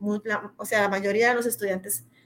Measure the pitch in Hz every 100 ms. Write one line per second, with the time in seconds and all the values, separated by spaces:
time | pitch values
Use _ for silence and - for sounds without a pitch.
0 | 202 208 220 202 202 - 208 214 202 196
1 | 202 202 233 247 240 226 202 185 202 -
2 | - _